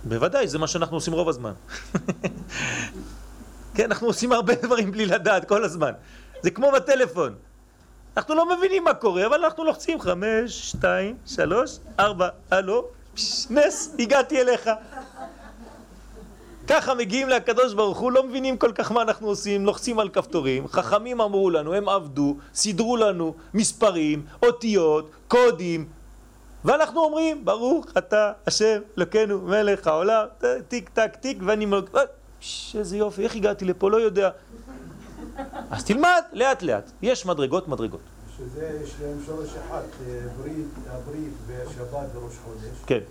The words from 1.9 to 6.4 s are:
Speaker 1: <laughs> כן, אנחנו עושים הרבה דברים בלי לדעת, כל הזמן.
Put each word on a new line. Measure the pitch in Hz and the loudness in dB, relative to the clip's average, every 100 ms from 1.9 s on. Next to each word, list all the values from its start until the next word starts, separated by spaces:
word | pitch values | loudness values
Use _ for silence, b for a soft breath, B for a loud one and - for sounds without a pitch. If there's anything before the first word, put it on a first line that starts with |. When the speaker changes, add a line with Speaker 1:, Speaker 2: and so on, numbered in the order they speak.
Speaker 1:
<laughs> | - - 185 185 - - - - - - - - - - - - - - - | -6 -4 -6 -6 -8 -12 -8 -6 -6 -8 -10 -16 -16 -18 -20 -20 -20 -12 -2
כן, | |
אנחנו | 226 208 233 | 0 0 -2
עושים | - 240 | 0 2
הרבה | 233 196 240 | 2 4 0
דברים | 240 240 202 | 2 2 0
בלי | 202 214 | 0 0
לדעת, | 202 175 196 151 | 2 4 2 4
כל | 202 | 0
הזמן. | 214 170 147 104 B B B B | 0 0 -2 -2 B B B B